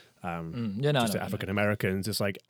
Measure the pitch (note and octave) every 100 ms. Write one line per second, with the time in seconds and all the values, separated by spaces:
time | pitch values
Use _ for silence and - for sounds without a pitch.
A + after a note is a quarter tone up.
0 | - _ F2+ E2+ E2 G#2+ A2+ G2 C#3+ C#3+
1 | A2+ F#2+ F#2 G#2+ F#2 G2+ G#2 G#2 G2+ F#2+
2 | F#2 G2 G2+ F#2 -